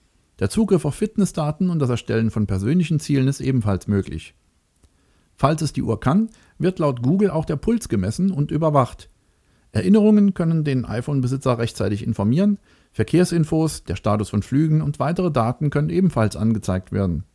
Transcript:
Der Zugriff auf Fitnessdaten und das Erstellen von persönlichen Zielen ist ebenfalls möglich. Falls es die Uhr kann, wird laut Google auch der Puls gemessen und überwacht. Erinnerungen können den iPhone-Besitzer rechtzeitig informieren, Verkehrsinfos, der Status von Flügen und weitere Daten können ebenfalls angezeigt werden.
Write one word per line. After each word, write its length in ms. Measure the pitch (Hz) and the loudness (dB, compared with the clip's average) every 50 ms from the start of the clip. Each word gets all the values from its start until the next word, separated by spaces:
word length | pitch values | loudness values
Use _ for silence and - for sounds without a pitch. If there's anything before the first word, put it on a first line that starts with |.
| _ _ _ _ _ _ _ - | _ _ _ _ _ _ _ -4
Der 100 | - - | -4 -2
Zugriff 380 | - 214 226 196 190 165 - | 0 0 0 2 2 2 0
auf 80 | 147 - | -2 -4
Fitnessdaten 760 | - 214 214 - - 190 - - - 151 147 151 - 185 180 | -2 -4 -2 0 0 -2 0 0 -2 -4 -2 -2 -2 -2 -2
und 100 | 170 156 | 0 0
das 120 | 139 123 | 0 0
Erstellen 400 | 120 113 - - 110 113 113 110 | 0 -2 -2 -2 -2 0 0 0
von 160 | - 113 104 | 0 -2 -2
persönlichen 540 | 92 101 92 98 117 160 185 165 - 165 147 | 0 -2 -2 0 0 0 0 0 0 0 -2
Zielen 280 | - - 143 135 131 135 | 0 0 0 2 2 0
ist 140 | 139 - | 0 -2
ebenfalls 440 | 135 135 131 123 104 107 95 - - | -2 -2 0 0 0 0 0 -2 0
möglich. 480 | - 101 98 - - - 78 - - _ _ _ _ _ _ _ _ _ _ _ _ _ _ _ _ _ _ _ _ _ | 0 0 0 -2 -2 -8 -12 -12 -14 _ _ _ _ _ _ _ _ _ _ _ _ _ _ _ _ _ _ _ _ _
Falls 260 | - - 139 160 156 | 0 0 0 2 0
es 100 | 156 147 | -2 -2
die 100 | - - | -2 -4
Uhr 160 | - - 110 98 | -4 -2 -4 -2
kann, 300 | - 131 156 208 226 226 - _ _ _ _ - | 0 2 2 2 2 0 -4 _ _ _ _ -4
wird 200 | 151 185 185 - | -2 -2 0 0
laut 240 | 160 143 131 123 | -2 -2 -2 0
Google 260 | 120 131 180 196 214 185 | 0 0 2 2 2 0
auch 160 | 147 160 156 | 0 -2 -2
der 120 | - 160 | -2 -4
Puls 320 | 147 - 220 233 226 - - | -4 -2 -2 -2 -2 -2 -4
gemessen 420 | - - 90 101 - - 180 196 | -2 -2 -2 -2 -2 -2 -2 0
und 220 | 185 139 147 151 | 0 -2 -2 -2
überwacht. 580 | 156 147 165 156 147 139 123 - - - - - _ _ _ _ _ _ _ _ _ _ _ _ | -2 0 0 2 2 2 2 0 -2 -10 -20 -20 _ _ _ _ _ _ _ _ _ _ _ _
Erinnerungen 600 | - - 160 185 202 220 208 214 214 208 202 196 | -4 0 2 4 4 6 6 6 6 4 4 2
können 300 | 185 - 170 165 165 160 | 2 0 0 0 0 0
den 220 | 151 147 135 127 113 | 0 0 -2 -2 -2
iPhone-Besitzer 760 | 120 110 120 120 - 143 135 123 120 135 135 - 127 120 113 | -4 -4 -6 -4 -2 -2 0 0 0 -2 -2 0 0 0 0
rechtzeitig 480 | 113 - - - 98 101 104 104 - | -2 -4 -4 -2 -2 -2 -2 -2 -2
informieren, 540 | - 107 - 98 107 123 170 202 208 202 - _ _ _ _ _ _ | -4 -2 0 0 2 2 2 2 2 0 -2 _ _ _ _ _ _
Verkehrsinfos, 880 | _ - 147 - - 165 180 180 170 170 151 - 165 160 160 156 - - | _ -4 -2 2 2 2 2 2 2 0 0 0 0 0 0 0 -2 -6
der 140 | - - 98 | -8 -8 -6
Status 340 | - - 107 104 107 101 - | -4 -2 0 0 0 -2 -2
von 140 | - 104 - | -2 -4 -2
Flügen 360 | - 127 143 160 156 156 156 | 0 0 0 2 2 2 0
und 200 | 151 143 147 - | 0 -2 -4 -4
weitere 320 | 131 147 175 190 185 170 | -4 -4 -2 -2 -2 0
Daten 380 | 147 165 110 117 127 - 151 143 | 0 0 0 0 -2 -2 -2 -2
können 200 | - 143 151 156 | 0 0 -2 0
ebenfalls 460 | 170 175 190 165 - 123 110 101 - | 0 2 2 2 2 2 0 0 0
angezeigt 560 | - 110 113 113 - - - 92 95 - - | 0 0 0 0 0 -2 -2 -4 -4 -4 -4
werden. 320 | 101 104 98 90 82 73 98 - | -2 -2 0 0 -2 -4 -6 -8